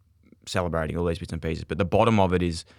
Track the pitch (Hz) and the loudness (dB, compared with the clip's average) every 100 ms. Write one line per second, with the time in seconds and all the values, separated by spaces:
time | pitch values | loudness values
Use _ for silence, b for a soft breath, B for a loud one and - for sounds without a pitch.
0 | _ _ _ _ - 98 87 87 80 78 | _ _ _ _ -8 -4 -2 -2 -2 -2
1 | 87 85 82 82 80 80 80 80 92 101 | -2 -2 -6 -6 -6 -6 -4 -4 0 2
2 | 113 110 95 90 87 82 - | 4 4 4 2 0 -4 -10